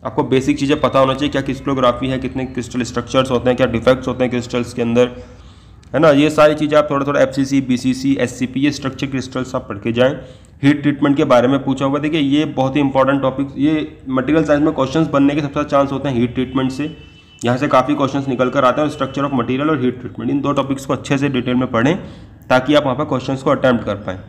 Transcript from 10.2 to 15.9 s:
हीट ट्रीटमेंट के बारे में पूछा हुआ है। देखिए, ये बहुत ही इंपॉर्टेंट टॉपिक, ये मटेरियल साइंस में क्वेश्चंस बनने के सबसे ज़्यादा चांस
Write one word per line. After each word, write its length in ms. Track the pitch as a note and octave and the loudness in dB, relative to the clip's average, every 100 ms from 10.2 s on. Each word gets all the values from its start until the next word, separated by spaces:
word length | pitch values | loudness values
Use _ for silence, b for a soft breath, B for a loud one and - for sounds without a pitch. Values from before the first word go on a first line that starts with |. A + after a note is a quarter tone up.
| B B B B | B B B B
हीट 180 | C#3 D3 | 2 2
ट्रीटमेंट 340 | C#3 C#3+ D3 C#3 | 0 0 2 2
के 80 | |
बारे 240 | D3 B2 B2 | 4 4 4
में 140 | C#3 | 0
पूछा 200 | C3+ C3 | 0 -2
हुआ 120 | C#3 C#3+ | 0 -2
है। 60 | |
देखिए, 180 | D3+ D#3+ | -2 -2
ये 240 | C#3 C#3+ D3+ | 0 2 0
बहुत 280 | C3+ C3 C#3 | 0 0 2
ही 40 | |
इंपॉर्टेंट 400 | C#3 C3+ C3 C#3 | 0 2 2 2
टॉपिक, 300 | C3+ C3 C#3 C3 | 0 -2 -6 0
ये 460 | C#3+ D#3 D3+ - C3 | 0 0 -4 -12 -4
मटेरियल 360 | C3 C3 D#3+ | -2 2 2
साइंस 180 | D3+ D3 | 2 2
में 100 | D#3 | 2
क्वेश्चंस 320 | D3 C3 D3+ D#3+ | 0 0 0 0
बनने 260 | C#3 C#3 | 2 2
के 60 | C#3+ | 2
सबसे 120 | C#3+ | -4
ज़्यादा 160 | D3 D3 | -4 0
चांस 240 | C#3+ C#3 | 0 0